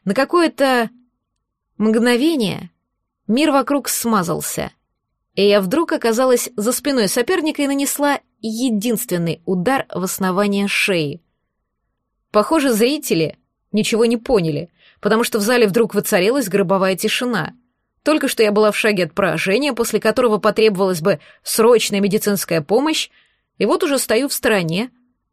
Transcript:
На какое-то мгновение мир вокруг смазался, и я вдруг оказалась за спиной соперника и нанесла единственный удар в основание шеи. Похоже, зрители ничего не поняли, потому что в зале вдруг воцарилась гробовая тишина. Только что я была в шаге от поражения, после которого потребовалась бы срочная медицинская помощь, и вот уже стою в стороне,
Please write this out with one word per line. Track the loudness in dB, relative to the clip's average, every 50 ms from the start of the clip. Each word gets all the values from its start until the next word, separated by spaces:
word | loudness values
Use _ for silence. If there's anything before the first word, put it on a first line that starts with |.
| -6
На | -4 -2
какое-то | 0 0 0 2 2 2 2 0 0 0 2 2 2 0 -2 -6 _ _ _ _ _ _ _ _ _ _ _ _ _ _ _ _ -2
мгновение | 0 2 2 2 2 2 2 2 2 2 2 0 0 -2 -4 -6 -10 -16 _ _ _ _ _ _ _ _ _ _ _ -2
мир | 0 2 2 2
вокруг | 2 2 2 0 -2 -2 -2 -4
смазался, | -6 -4 -2 0 0 0 0 -2 -4 -6 -6 -8 -8 -8 -8 -10 -12 _ _ _ _ _ _ _ _ _ _ _ _
и | 0 2 4
я | 4 4
вдруг | 2 2 0 0 0 0
оказалась | -2 -2 -2 0 0 2 2 2 2 0 0 -4 -8
за | -6 -4 -4
спиной | -4 -4 -2 -2 0 0 0 0
соперника | 0 -2 -2 0 -2 -2 -2 -2 -2 -2
и | -2 -2
нанесла | -2 -2 -2 -2 -2 -2 0 0 0 -2 -6 _ _ _
единственный | -8 -8 -4 -2 -2 -2 0 0 -2 -2 -2 -4 -4 -4 -4 -2 -2 -2 -4 -4 _
удар | -4 -4 -2 0 0 -2 -2 -2 -6 -8
в | -6 -6
основание | -6 -4 -4 -2 -2 0 0 0 0 0 0 -2 -2
шеи. | -2 -2 0 0 0 0 -2 -4 -6 -10 _ _ _ _ _ _ _ _ _ _ _ _ _ _ _ _ _ _ _ _ _ _
Похоже, | 0 0 2 2 2 2 2 2 2
зрители | 2 2 0 0 -2 -2 -2 0 0 0 -2 -4 _ _ _ _ _ _ _
ничего | -2 -2 -2 0 0 2 2
не | 2 0 0
поняли, | 0 0 0 2 2 0 -2 -4 -6 -10 _ _ _ _ _ _
потому | -2 0 0 0 0
что | 0 -2 -2
в |
зале | 0 2 2 2 2 2
вдруг | 2 2 0 0 0
воцарилась | -4 -2 0 0 2 2 2 0 0 -2 0
гробовая | 0 0 0 0 0 0 0 0 -2
тишина. | -2 -4 -4 -4 -2 -4 -2 -2 -4 -4 -6 -10 _ _ _ _ _ _ _ _ _ 0
Только | 0 0 2 0 -2
что | 0 2 2
я | 2
была | 2 2 2 2
в | 2 0
шаге | 0 0 0 0 -2
от | -4 -2
поражения, | -2 -2 0 0 -2 -2 0 0 0 0 -2 -2
после | -2 -2 -2 -2 -2
которого | 0 0 0 2 2 2 2 2
потребовалась | 0 0 2 2 2 2 2 2 0 0 0 0
бы | 0 -2 -2 -2 -4 -14 -20 _ -10
срочная | -4 0 2 4 6 6 4 4 0 -2 0
медицинская | 0 0 0 0 0 -2 -2 -2 -2 -2 -2 -2
помощь, | 0 0 0 2 2 0 -2 -2 -6 -8 _ _ _ _ _ _ _ _ _ -4
и | -2
вот | 0 0 0 0
уже | 0 -2 -2
стою | 0 0 0 0 0 -2
в | -4
стороне, | -2 -2 0 0 0 0 -2 -2 -4 -4 -6 _ _ _ _ _ _ _ _